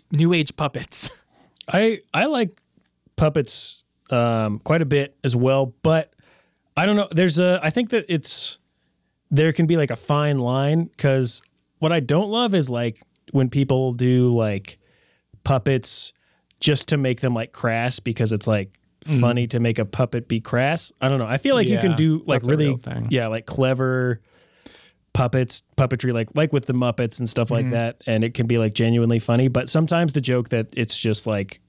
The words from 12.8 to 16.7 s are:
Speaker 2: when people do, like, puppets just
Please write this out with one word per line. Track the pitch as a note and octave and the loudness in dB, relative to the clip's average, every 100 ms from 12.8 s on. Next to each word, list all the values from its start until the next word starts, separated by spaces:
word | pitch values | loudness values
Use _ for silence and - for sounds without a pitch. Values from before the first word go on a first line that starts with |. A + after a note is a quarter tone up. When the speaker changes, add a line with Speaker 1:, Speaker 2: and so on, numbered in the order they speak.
| A#2+ A2+ _ _ _ | -4 -6 _ _ _
Speaker 2:
when | C#3 C3 | 0 0
people | C#3 C#3 C3 C3 | 0 0 2 0
do, | A#2+ B2 B2+ B2 A#2 | 0 2 4 4 2
like, | G#2+ G2 G2 - _ _ _ _ _ - | 0 -2 -8 -20 _ _ _ _ _ -10
puppets | - C3+ C#3 C3 - - - - _ _ _ - | -2 0 2 0 0 -4 -6 -12 _ _ _ -4
just | - | 0